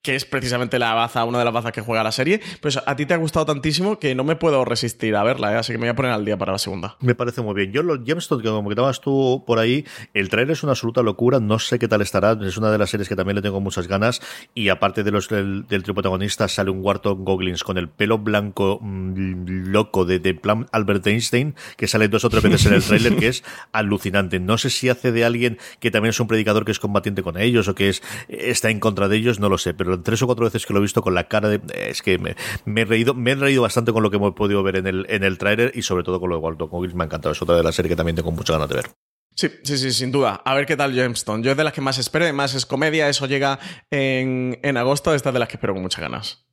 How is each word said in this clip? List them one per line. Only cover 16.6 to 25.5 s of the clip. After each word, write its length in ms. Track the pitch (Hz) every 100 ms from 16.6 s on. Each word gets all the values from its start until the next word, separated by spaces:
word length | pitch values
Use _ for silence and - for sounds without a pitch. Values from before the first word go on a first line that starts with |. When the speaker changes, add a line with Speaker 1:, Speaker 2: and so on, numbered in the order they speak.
| 98
Speaker 2:
un 100 | 95
Wharton 440 | 95 101 107 95
Goggins 400 | 95 95 92 90
con 120 | - 92
el 120 | 87
pelo 300 | _ 104 113
blanco, 600 | 104 107 104 95 98 104
mm, 920 | 110 95 92 92 95 92 90 92 92
loco, 320 | 101 110 98
de, 160 | 90 92
de 120 | 95
plan 360 | 85 101 107 120
Albert 380 | 113 101 101 92
Einstein, 480 | 107 113 120 147 143 - -
que 120 | 107
sale 180 | 110 107
dos 160 | 110
o 60 | -
tres 140 | 110
veces 220 | 110 156 -
en 80 |
el 100 | 101
tráiler, 320 | - 107 117 98
que 120 | 110
es 160 | 127 - -
<laughs> 140 | -
alucinante. 680 | 110 104 101 101 98 92 92
No 200 | 90 113
sé 120 | 135
si 180 | - 127
hace 220 | 120 127
de 140 | 117
alguien 340 | 117 120 120